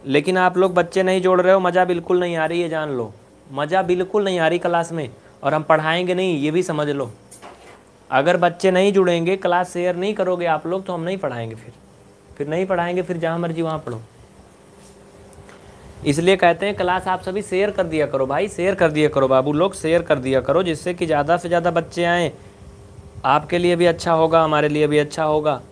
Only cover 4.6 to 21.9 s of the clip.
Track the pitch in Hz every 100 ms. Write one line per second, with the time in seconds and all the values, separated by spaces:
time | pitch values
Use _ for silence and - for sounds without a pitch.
4.6 | 175 175 165 165 131 - - - 139 156
5.6 | 151 156 156 165 180 180 190 160 147 160
6.6 | 180 156 147 143 120 107 - - - -
7.6 | - - - _ - 135 147 180 175 170
8.6 | 190 185 196 196 180 170 165 190 185 175
9.6 | 180 180 175 175 196 214 180 180 175 156
10.6 | 165 185 190 180 165 190 160 120 113 110
11.6 | - - - - - - - - 143 160
12.6 | 190 185 170 180 175 175 165 170 170 165
13.6 | 165 156 - 117 113 - - - - -
14.6 | - - - - - - - - - -
15.6 | - - - - 139 147 170 190 175 170
16.6 | 196 202 180 185 185 185 185 190 196 185
17.6 | 208 202 175 160 143 143 131 143 202 -
18.6 | 175 190 170 151 151 139 135 131 135 147
19.6 | 185 190 156 170 165 143 131 131 123 147
20.6 | 185 156 - 175 170 151 147 170 170 175
21.6 | 170 170 170